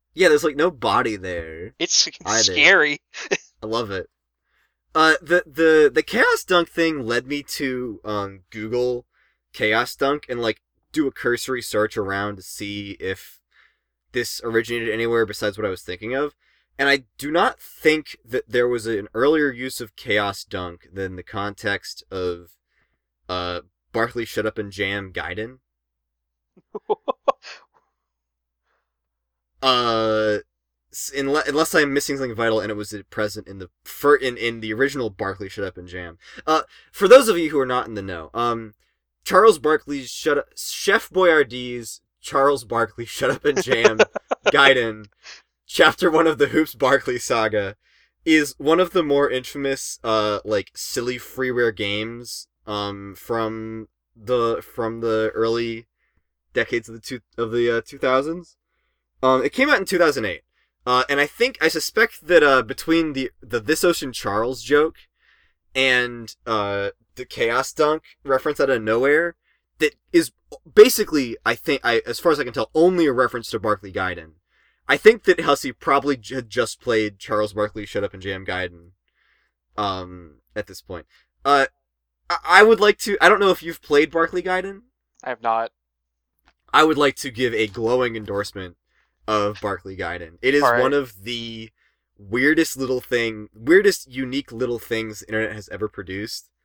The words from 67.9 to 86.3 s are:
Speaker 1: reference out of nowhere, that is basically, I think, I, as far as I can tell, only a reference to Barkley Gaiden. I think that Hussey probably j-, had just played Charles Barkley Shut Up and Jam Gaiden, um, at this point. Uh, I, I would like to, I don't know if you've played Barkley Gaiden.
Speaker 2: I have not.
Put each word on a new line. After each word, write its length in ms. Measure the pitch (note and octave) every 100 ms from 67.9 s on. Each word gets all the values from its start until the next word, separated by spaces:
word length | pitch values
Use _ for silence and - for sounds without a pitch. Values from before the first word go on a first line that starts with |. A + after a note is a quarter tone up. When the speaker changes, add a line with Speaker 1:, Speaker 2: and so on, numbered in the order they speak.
| D#3 - _
Speaker 1:
reference 340 | C#3 C3 D3+ D3
out 100 | C#3
of 140 | A#2+
nowhere, 540 | A2 A#2 C3+ D3+ E3+ - _ _ _ -
that 160 | D3+ - _
is 200 | E3+ D#3+ _ - - -
basically, 640 | E3+ B3+ - G#3 D#3 B2 A2 -
I 80 |
think, 260 | A#2 - C#3
I, 180 | A#2 A2+
as 140 | A2 A#2+
far 140 | E3+
as 80 | D3
I 40 |
can 80 | B2
tell, 180 | A#2 A2
only 320 | D#3 F3 F3+ D#3
a 60 |
reference 360 | B2 B2 A#2+ A2+
to 100 | A2+
Barkley 320 | G#2+ G#2 G2+
Gaiden. 400 | F#2 F#2 E2+ D#2+ D#2+ _ _ _ _ -
I 80 | C#3
think 260 | G#3 A#3
that 180 | - F3
Hussey 280 | D#3+ C#3 C3+
probably 460 | - - C#3 C#3+ C3
j-, 180 | G#2
had 160 | C3 A#2
just 300 | B2 A2+ -
played 400 | - A2+ G#2+ G2+
Charles 320 | - G#2+ G#2+
Barkley 340 | G2+ G#2 A2 G2+
Shut 160 | G#2
Up 100 | G2+
and 80 | F#2+
Jam 220 | F#2+ F#2+
Gaiden, 460 | F#2+ F#2 F2+ E2+ F2 _ _ _ _ _ _ _ _ -
um, 600 | G2+ F#2 F2+ F2+ E2+ C#2 _ G#2+
at 100 | G#2
this 160 | F#2
point. 240 | - F2+ - _ _ _
Uh, 220 | C#3 C#3+ C3+ _ _ _ _ _ -
I, 100 | F3
I 180 | D#3 F#3
would 160 | A3 A3
like 180 | G#3 G3+
to, 180 | - G3+
I 80 | E3+
don't 100 | G3+
know 120 | G3
if 120 | F3
you've 200 | E3+ D#3+
played 280 | - D3 D#3
Barkley 320 | E3 E3+ F3+
Gaiden. 380 | F3+ F#3 F#3+ G3 _ _ _ _
Speaker 2:
I 60 | -
have 140 | A#2
not. 280 | A#2 A2+ A2+ _ _ _ _ _ _